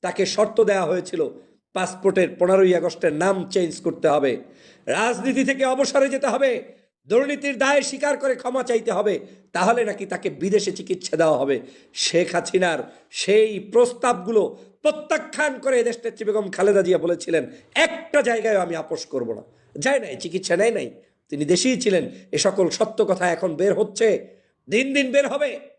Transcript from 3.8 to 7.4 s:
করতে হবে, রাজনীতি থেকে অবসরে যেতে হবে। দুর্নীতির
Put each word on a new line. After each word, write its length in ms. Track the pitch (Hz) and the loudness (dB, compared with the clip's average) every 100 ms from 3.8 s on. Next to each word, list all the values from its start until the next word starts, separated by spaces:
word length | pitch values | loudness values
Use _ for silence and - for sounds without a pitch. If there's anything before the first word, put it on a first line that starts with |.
করতে 280 | 170 - 160 | -6 -2 0
হবে, 280 | 147 139 113 - - - _ - | 2 0 -2 -8 -20 -20 _ -4
রাজনীতি 580 | 143 226 220 247 247 | -2 0 -2 -2 0
থেকে 200 | 247 269 | 0 0
অবসরে 440 | 262 262 269 277 269 | 0 0 0 2 0
যেতে 180 | 269 262 | 0 -2
হবে। 360 | 240 269 226 - - _ _ 135 | 0 0 -2 -8 -20 _ _ _
দুর্নীতির 500 | 220 277 285 | 0 0 -2